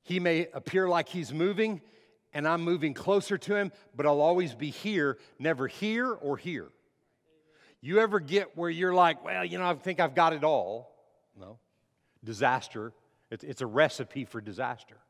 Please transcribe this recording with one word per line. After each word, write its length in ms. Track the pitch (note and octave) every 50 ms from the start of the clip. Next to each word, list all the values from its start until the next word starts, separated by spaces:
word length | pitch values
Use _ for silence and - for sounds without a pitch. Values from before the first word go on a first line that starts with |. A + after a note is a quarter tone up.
He 180 | _ - F3 F#3
may 280 | F3 F3 E3 D#3+ F3 -
appear 380 | - C#3 - - - F#3+ F#3+ F3+
like 180 | F3 E3+ D3+
He's 240 | - - F3+ D3+ B2
moving, 500 | C3+ D3+ E3+ G3 G3+ F3+ A3 A3 G#3 D#3+ - - _ - _ _ _ _ _ _ -
and 140 | D3 D3
I'm 160 | D#3 E3 E3+ E3+
moving 320 | E3+ F3 E3 D3 D3+ C3
closer 420 | - - F#3 G3+ G3+ F#3 - G3+
to 180 | E3+ - - G#3
Him, 160 | G3+ G3+ F3+ - - _ _ _
but 120 | A#2+ D3
I'll 140 | D3 C#3+ C#3+
always 340 | D3 D#3+ F3+ F3+ F3+ D3+ A2+
be 160 | A2+ D3 D3
here, 480 | C3+ - - G#3 G#3+ F3+ D3 C#3 C3 - - - _
never 300 | - C3 D#3+ D#3+ B2+ C3+
here 440 | B2+ - - G3+ G#3+ A3 A#3 B3 C4
or 260 | A3+ - - C#3+ C#3+
here. 320 | - - F3+ E3+ A#2 D#2+ B1 _ _ _ _ _ _ _ _ _ _ _ _ _ _ _ _ _ _ _ _ _ _
You 180 | - C3+ F3+ G#3+
ever 200 | A3+ G#3+ G3+ G3
get 380 | D#3 C#3 F3 G3 F#3+ - -
where 140 | D#3+ F3 E3+
you're 240 | E3 E3 F#3 F#3 F3+
like, 280 | F3+ F3 E3+ D#3 - -
"Well, 220 | E3+ F#3 F#3 F3+
you 140 | F3 F3 F3+
know, 100 | F#3 F3+
I 60 | E3+
think 240 | C3+ - F#3+ F3+ F3+
I've 160 | F3 C#3+ C3+
got 180 | F3 E3 E3 E3
it 100 | D3 C#3+
all"? 480 | D#3 D3+ B2 F2+ F#2 G#2 A#2 B2+ - _ _ _ _ _ _ _ _ _ G2+
No. 200 | F#2+ F#2+ A2 A2 _ _ _ _ _ _ _ _ _ _ _ _ -
Disaster. 680 | A2+ A2+ G2 C3 B2+ B2+ C3 - - - A2+ G#2+ A#2 _ _ _ _ _ _ _ _
It's, 140 | C3 B2+ -
it's 180 | D3+ C3 -
a 60 | C3+
recipe 580 | A2+ G#2+ C3+ D#3 C#3+ - - B2 - - C#3 B2
for 160 | - - A#2
disaster. 560 | G#2 G#2+ F#2+ G2+ B2+ B2 B2 A#2 - _ - _ _